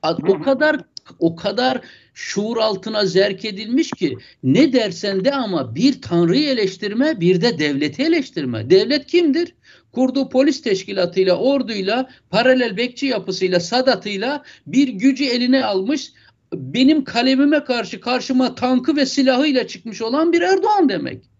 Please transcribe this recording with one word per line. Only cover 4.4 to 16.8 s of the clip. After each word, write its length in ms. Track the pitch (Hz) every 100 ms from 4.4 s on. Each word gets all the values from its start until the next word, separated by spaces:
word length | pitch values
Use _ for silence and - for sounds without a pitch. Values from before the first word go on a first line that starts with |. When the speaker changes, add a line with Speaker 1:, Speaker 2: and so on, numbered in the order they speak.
Speaker 1:
ne 300 | 131 165 294
dersen 520 | 247 214 170 208 196
de 80 | 190
ama 420 | 277 220 170 117
bir 280 | 123 254 -
tanrıyı 460 | - 170 170 240 302
eleştirme, 720 | 247 190 - 208 220 302 226
bir 200 | 170 185
de 180 | 233 170
devleti 440 | 147 139 151 151
eleştirme. 680 | 311 330 262 - 135 110 110
Devlet 360 | 190 226 294 294
kimdir? 480 | 349 330 277 349 _ _ - _
Kurduğu 360 | - 254 262 269
polis 340 | 254 285 -
teşkilatıyla, 760 | 247 190 - 190 175 185 185 175
orduyla, 720 | 254 277 208 214 190 240 262 - _
paralel 460 | 202 247 254 240 196
bekçi 300 | 247 - 277
yapısıyla, 540 | 220 190 180 185 175
Sadat'ıyla 840 | 170 247 262 208 214 202 233 294 - - -
bir 220 | 240 277
gücü 360 | 196 254 262
eline 400 | 277 240 247 262
almış, 480 | 220 190 196 311 - _ _ _ _
benim 500 | 156 131 220